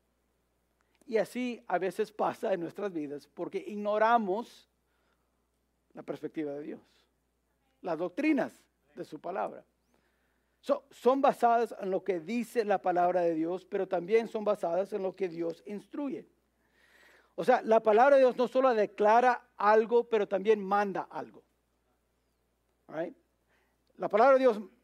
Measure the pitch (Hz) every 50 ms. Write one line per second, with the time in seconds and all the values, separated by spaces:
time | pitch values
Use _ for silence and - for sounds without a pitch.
0 | _ _ _ _ _ _ _ _ _ _ _ _ _ _ _ _ _ _ _ _
1 | _ - 226 220 185 - - 240 254 247 240 220 - - 180 180 180 190 185 -
2 | 214 - - - 202 170 - - - 220 190 180 170 151 - - 208 202 175 160
3 | 147 139 143 143 - _ _ - 175 160 - 190 160 - 208 208 208 208 208 214
4 | 220 226 240 240 214 185 185 220 247 - - - _ _ _ _ _ _ _ _
5 | _ _ _ _ _ _ _ _ _ _ _ _ _ _ _ _ _ _ _ -
6 | 151 - - 139 - 151 - 170 151 143 143 147 151 - - - _ _ _ _
7 | _ _ _ _ _ _ _ _ _ _ _ _ _ _ _ _ - 185 165 156
8 | 175 175 - - 277 311 311 254 165 123 - _ _ _ _ _ _ _ _ -
9 | - - - 147 - 170 185 208 202 - - - - _ _ _ _ _ _ _
10 | _ _ _ _ _ _ _ _ _ _ _ _ _ - 285 - - _ _ -
11 | - 240 269 277 269 262 - - - 233 233 233 233 214 - - 208 190 190 180
12 | 185 - 190 170 156 165 233 240 226 - - 247 214 202 196 185 - 185 175 175
13 | 175 180 180 185 175 170 170 156 160 165 180 185 - _ - 196 190 185 - 175
14 | 175 175 220 226 233 - - 220 208 208 208 - - 170 170 180 196 196 214 202
15 | 190 185 175 - 190 180 160 165 170 165 160 - _ - 208 196 - _ - 294
16 | 285 269 - - - _ _ _ _ _ _ _ _ _ _ _ _ _ _ _
17 | _ _ _ _ _ _ _ - 175 208 254 220 - - 220 220 220 220 208 220
18 | 247 285 285 269 262 254 226 - 247 214 - 262 262 262 240 220 208 - - -
19 | 208 214 220 240 247 254 240 - - _ _ - 196 208 220 220 226 202 233 233
20 | 233 233 226 214 202 175 202 190 190 214 220 208 196 190 202 202 208 202 180 165
21 | 139 - - 156 131 117 98 120 - _ _ _ _ _ _ _ _ _ _ _
22 | _ _ _ _ _ _ _ _ _ _ _ _ _ _ _ _ _ - - 156
23 | 165 - - _ _ _ _ _ _ _ _ _ _ _ _ _ _ _ _ -
24 | 190 165 196 208 233 277 269 262 262 254 220 208 - - _ _